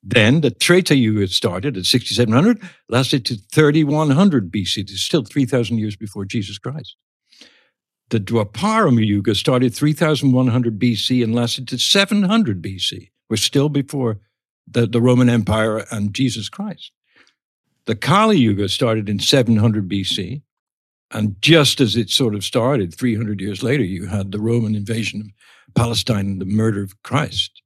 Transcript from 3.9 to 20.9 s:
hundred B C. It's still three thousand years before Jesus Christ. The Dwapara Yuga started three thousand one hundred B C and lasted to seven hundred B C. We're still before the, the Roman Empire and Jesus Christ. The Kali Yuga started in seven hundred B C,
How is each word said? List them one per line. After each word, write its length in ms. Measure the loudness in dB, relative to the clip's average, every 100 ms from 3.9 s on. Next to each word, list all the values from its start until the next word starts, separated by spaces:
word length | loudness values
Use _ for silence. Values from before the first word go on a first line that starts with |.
| 2 2
hundred 380 | 4 4 4 0
B 140 | -4
C. 160 | -4 -6
It's 220 | -6 -8
still 240 | -2 -2 -2
three 200 | -2 0
thousand 340 | 0 -2 -2
years 180 | -4 -6
before 260 | -12 -10
Jesus 340 | -6 -6 -8 -10
Christ. 380 | -10 -12 -14 -20 _ _ _ _ -20 _ _ _ _ _ _
The 80 | -6
Dwapara 840 | -2 -2 -2 -4 -2 2 2 2 2
Yuga 300 | 0 0 -2
started 360 | 0 0 0
three 220 | 0 -2
thousand 380 | 0 0 2 2
one 160 | 2 2
hundred 320 | 2 0 0
B 160 | -2 0
C 260 | 0 0
and 140 | 0 0
lasted 320 | -2 -4 -6
to 100 | -4
seven 460 | 2 2 2 2
hundred 360 | 2 2 2 -2
B 200 | -6 -6
C. 320 | -8 -8 -18 _ _
We're 80 | -2
still 320 | 0 2 2
before 500 | 0 -4 -2 -2 -4 _ _ _ _ -6
the, 200 | 0 0
the 120 | 2
Roman 300 | 4 4 4
Empire 560 | 4 2 2 2 -2 -6
and 200 | -4 -4
Jesus 380 | -2 -2 -2 -10
Christ. 420 | -10 -10 -10 -18 _ _ _ _ _ _ _ _ _ -8
The 100 | -6
Kali 420 | 2 4 4 4
Yuga 300 | 4 2 -2
started 420 | -2 0 0 -2
in 100 | -4
seven 380 | 2 2 4 4
hundred 300 | 4 2 -2
B 160 | -4
C, 380 | -4 -6 -6 -10 _ _ _ _ _